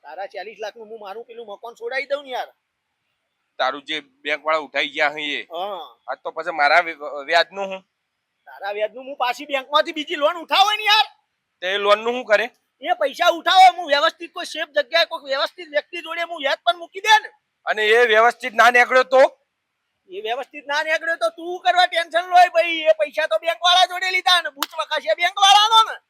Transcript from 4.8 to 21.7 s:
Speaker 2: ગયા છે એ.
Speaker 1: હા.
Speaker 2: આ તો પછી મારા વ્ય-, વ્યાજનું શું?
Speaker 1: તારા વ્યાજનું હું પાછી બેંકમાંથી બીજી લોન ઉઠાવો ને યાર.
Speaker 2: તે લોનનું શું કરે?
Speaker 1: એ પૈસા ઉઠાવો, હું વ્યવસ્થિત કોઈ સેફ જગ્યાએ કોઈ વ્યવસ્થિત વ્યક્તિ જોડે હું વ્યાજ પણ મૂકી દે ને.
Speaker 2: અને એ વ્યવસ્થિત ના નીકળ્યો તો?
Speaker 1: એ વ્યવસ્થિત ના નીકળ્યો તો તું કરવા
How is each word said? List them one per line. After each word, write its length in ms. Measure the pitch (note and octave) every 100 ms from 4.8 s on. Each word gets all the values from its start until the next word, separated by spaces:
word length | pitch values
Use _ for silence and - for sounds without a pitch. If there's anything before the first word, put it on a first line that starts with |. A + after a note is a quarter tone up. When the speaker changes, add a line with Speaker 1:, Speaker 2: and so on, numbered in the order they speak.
| D3+
Speaker 2:
ગયા 220 | D3 D3+
છે 100 | D3+
એ. 220 | D3 C3+
Speaker 1:
હા. 560 | G2+ E3 G3 F#3+ C#3+ A#2 -
Speaker 2:
આ 60 |
તો 160 | C#3 E3+
પછી 200 | D#3+ D#3+
મારા 300 | E3 C#3+ D#3+
વ્ય-, 440 | E3+ D#3 D3 D3
વ્યાજનું 420 | C#3 E3+ E3 F#3+ G3
શું? 140 | F#3+ _ _ _ _ _ _
Speaker 1:
તારા 280 | _ - G3
વ્યાજનું 320 | G#3 G#3+ G#3+
હું 120 | C4 C#4+
પાછી 300 | B3 B3 D4
બેંકમાંથી 460 | C4+ C4 D4 D#4
બીજી 240 | D#4+ D4+ E4+
લોન 200 | D4 F4
ઉઠાવો 340 | D#4+ E4 G4+
ને 140 | G#4+
યાર. 220 | G#4+ G#4+ - _ _ _ _ _
Speaker 2:
તે 180 | F3+ G3+
લોનનું 360 | G3+ G#3 A3+
શું 100 | B3
કરે? 260 | G#3+ G3+ A#3 _ _ _
Speaker 1:
એ 140 | C#4
પૈસા 360 | F4+ C#4+ B3 F4
ઉઠાવો, 460 | E4+ E4+ F#4 F#4 F4
હું 100 | D4+
વ્યવસ્થિત 460 | C#4+ D#4+ - E4+
કોઈ 140 | F4+ E4
સેફ 220 | - D#4+
જગ્યાએ 360 | C#4+ C#4+ E4
કોઈ 200 | E4 E4
વ્યવસ્થિત 440 | C#4 C4+ D#4 - E4
વ્યક્તિ 340 | D4 C#4+ D4
જોડે 200 | D#4 E4
હું 180 | E4+ E4+
વ્યાજ 160 | C4+ D#4+
પણ 120 | - F4
મૂકી 240 | E4+ G4
દે 180 | G#4 G#4+
ને. 120 | G#4+ _ _ _
Speaker 2:
અને 220 | - G3 G#3+
એ 200 | A3+ B3
વ્યવસ્થિત 480 | G#3+ A#3 A3+ B3
ના 160 | A3 A3+
નીકળ્યો 340 | B3 B3 B3+
તો? 180 | B3+ C4 D4+ _ _ _ _ _ _ _ _
Speaker 1:
એ 120 | F#3
વ્યવસ્થિત 460 | G#3+ B3 C4+ D4 C4+
ના 160 | D4
નીકળ્યો 340 | D#4 D#4+ D#4+ E4
તો 140 | E4
તું 300 | - E4+ F4+
કરવા 260 | F4+